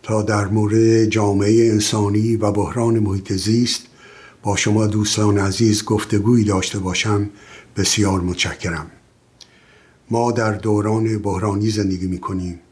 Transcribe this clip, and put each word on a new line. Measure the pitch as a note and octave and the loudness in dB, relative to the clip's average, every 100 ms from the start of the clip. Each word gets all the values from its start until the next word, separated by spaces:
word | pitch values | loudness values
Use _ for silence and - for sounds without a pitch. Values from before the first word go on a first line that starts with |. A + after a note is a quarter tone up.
تا | - A2 | -2 -2
در | G#2 G#2 G2 | 0 0 0
مورد | G#2+ G#2 A2 A2+ A2+ G#2+ | 0 2 4 4 4 4
جامعهٔ | A2 G2+ G2 G2+ A2+ A#2 | 2 2 2 4 4 4
انسانی | G#2+ G#2 A2 G2+ G#2 A2 A2+ | 2 0 0 0 0 0 0
و | G#2 | 0
بحران | G#2 G2 B2 A#2 A2+ | 0 -2 -2 0 2
محیط | G#2 G2 F#2+ | 0 -2 -4
زیست | G2 G2 A2+ A#2+ - - - - - - - | -4 0 2 0 -4 -10 -20 -20 -20 -20 -10
با | G2+ G2+ | -4 -2
شما | A2+ G#2+ G#2+ | 0 2 0
دوستان | G#2+ G#2 - G#2+ G2+ | 0 -2 0 2 2
عزیز | G2 F#2+ A2+ G#2 - | 0 2 2 2 0
گفتگویی | G#2+ - G#2+ G#2 A#2+ | -2 0 0 2 2
داشته | G#2 F#2+ - G2+ | 2 0 -2 -6
باشم، | F2+ F2+ G#2+ G#2 G2+ - - - - - | -4 -4 -2 -2 -2 -8 -20 -20 -12 -4
بسیار | F#2+ - G2 F#2+ | -2 0 0 0
متشکرم. | F2+ F2 F2+ D#2 F2+ E2 D2+ - _ _ _ _ - _ _ _ _ _ _ | -2 -4 -6 -6 -8 -8 -10 -18 _ _ _ _ -20 _ _ _ _ _ _
ما | A#2 A#2+ | -2 0
در | A2+ A2 | 0 -2
دوران | G#2 A2 G#2 G#2 A2 A2+ A2 | -2 0 0 0 0 0 -2
بحرانی | G2+ F#2 G#2 G2+ A2 | -4 -4 -2 0 -2
زندگی | G#2+ G2 F#2 F#2 | -2 -2 -2 -4
می‌کنیم | F2 - F#2+ F2+ E2+ _ | -6 -6 -6 -8 -12 _